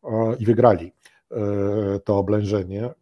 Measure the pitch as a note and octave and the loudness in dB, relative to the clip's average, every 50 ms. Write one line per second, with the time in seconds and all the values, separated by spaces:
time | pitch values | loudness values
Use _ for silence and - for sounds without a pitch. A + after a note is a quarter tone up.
0 | - D3+ A2 A2 A2+ A2+ A#2+ - A2 G#2+ A2+ G#2 A#2+ A#2+ G2+ E2+ E2+ F2+ _ _ | -8 -4 -2 -2 0 0 -2 -2 0 2 4 6 6 6 6 4 -2 -12 _ _
1 | _ - _ _ _ _ - A2+ G#2 G2+ G2+ G2+ G2 G2+ G2+ G#2+ G#2 G2 G2 G2 | _ -20 _ _ _ _ -8 -6 -4 -2 -2 -2 -2 -2 -2 -2 -2 -2 -2 -4
2 | _ - G#2 G2 G2 F#2 G#2 G#2+ G#2 G2 G#2 G2+ F#2 F2+ F#2+ G#2 A2+ B2 D#3 _ | _ 0 0 0 2 0 0 0 0 -2 -2 -4 -4 -4 -8 -8 -8 -8 -10 _